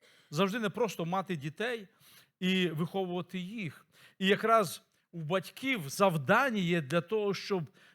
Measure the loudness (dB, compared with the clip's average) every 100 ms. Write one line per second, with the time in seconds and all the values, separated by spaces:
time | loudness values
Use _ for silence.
0 | _ _ _ 0 0 0 -4 0 -2 -2
1 | -2 -2 -2 -6 -6 -6 -6 -6 -12 _
2 | -20 -20 _ _ 0 2 2 0 -4 -4
3 | -4 -6 -6 -10 -10 -8 -10 -10 _ _
4 | -20 _ 2 4 6 4 4 -4 _ _
5 | _ -10 -2 -2 -4 -8 -2 -2 -4 2
6 | 4 4 2 4 4 0 2 0 2 -2
7 | 0 -2 0 -2 -2 -2 -4 _ -20